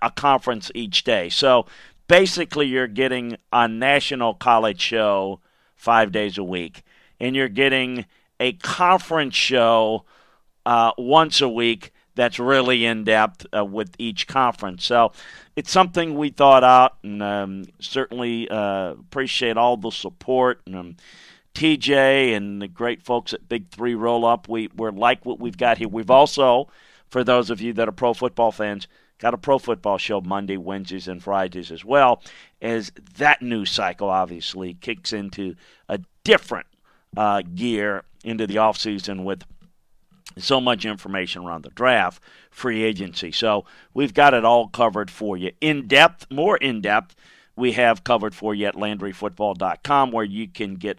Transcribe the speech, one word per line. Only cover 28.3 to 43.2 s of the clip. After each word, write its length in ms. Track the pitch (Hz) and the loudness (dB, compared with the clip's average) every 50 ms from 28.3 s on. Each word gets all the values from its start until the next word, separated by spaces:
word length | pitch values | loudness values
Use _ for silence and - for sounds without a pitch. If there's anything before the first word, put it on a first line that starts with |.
| - - 117 113 | -2 0 0 0
fans, 360 | 107 - 107 104 101 98 95 - _ _ _ _ _ _ | 0 -2 -4 -6 -6 -8 -10 -16 _ _ _ _ _ _
got 160 | - 117 120 | -2 -2 -2
a 20 | 113 | -2
pro 220 | - - 139 131 | 0 0 0 0
football 400 | - - 117 98 - 104 98 92 | 0 -2 -6 -4 -2 -2 -2 -2
show 200 | - - 107 101 | -2 -4 -4 -4
Monday, 380 | 92 90 98 101 101 98 98 95 | -4 -4 -4 -4 -4 -6 -8 -8
Wednesdays, 500 | 85 90 98 98 95 87 92 95 90 92 | -8 -8 -10 -10 -10 -10 -12 -12 -10 -12
and 140 | 92 87 | -12 -10
Fridays, 500 | 87 98 98 98 95 92 87 90 87 85 | -6 -4 -2 -2 -2 -4 -6 -10 -14 -14
as 140 | 82 82 - | -14 -14 -6
well 380 | 104 131 143 139 123 120 - - - - - - _ _ _ | 0 2 4 4 4 4 2 -4 -12 -20 -20 -20 _ _ _
as 320 | - 113 117 113 104 - - - - - - - | -8 -6 -6 -6 -6 -8 -14 -20 -20 -16 -6 0
that 260 | 139 147 147 - 123 | 2 2 2 2 0
news 260 | 123 120 110 101 92 | -4 -6 -4 -4 -4
cycle 400 | - - 104 92 85 - 104 98 | -4 -4 -4 -4 -4 -4 -4 -2
obviously 640 | 92 92 92 90 87 85 78 - - 92 95 92 87 | 0 0 -2 -4 -6 -10 -12 -12 -12 -12 -12 -12 -14
kicks 400 | 87 - 120 113 92 - - 113 | -12 -10 -10 -10 -8 -8 -10 -8
into 420 | 104 101 98 92 - 101 92 82 - _ _ _ _ _ - | -8 -8 -10 -10 -10 -10 -10 -10 -12 _ _ _ _ _ -10
a 120 | 196 202 175 - _ _ - | -10 -10 -10 -14 _ _ 0
different, 420 | - 214 175 - - 120 90 - _ _ _ _ _ _ _ _ _ - | 2 2 2 2 -2 -10 -10 -12 _ _ _ _ _ _ _ _ _ -6
uh, 280 | 98 107 104 101 101 92 87 87 | -2 0 0 0 0 -2 -6 -8
gear 500 | 90 113 120 113 104 104 104 101 95 - _ - _ - | -6 -4 -4 -2 -2 -2 -4 -4 -6 -10 _ -20 _ -12
into 240 | 110 117 110 110 101 | -8 -6 -6 -4 -4
the 80 | 98 | 0
offseason 680 | 107 110 110 104 - - 110 104 98 90 - 101 95 92 | 2 2 2 0 -2 -4 -6 -8 -8 -8 -10 -10 -8 -8
with 200 | 95 98 90 - - - - - _ _ _ _ _ _ _ _ _ _ _ - - - | -8 -8 -10 -10 -16 -20 -20 -20 _ _ _ _ _ _ _ _ _ _ _ -20 -20 -16
so 240 | - 92 - 139 131 | -10 -4 0 0 0
much 260 | 127 123 120 101 110 | 2 0 0 -2 -2
information 580 | 110 107 95 - 98 98 95 92 87 - 90 90 | -8 -8 -10 -10 -8 -6 -6 -6 -6 -8 -10 -10
around 180 | 87 85 80 73 | -12 -12 -12 -14
the 60 | - | -14
draft, 500 | - - 120 127 123 110 95 87 - - _ _ _ _ _ _ | -6 -2 2 4 4 4 2 0 -4 -8 _ _ _ _ _ _
free 320 | _ - - 127 113 110 | _ -8 -6 -4 -2 -2
agency. 500 | 110 110 110 92 98 90 87 - | -2 -2 -2 -4 -8 -10 -10 -10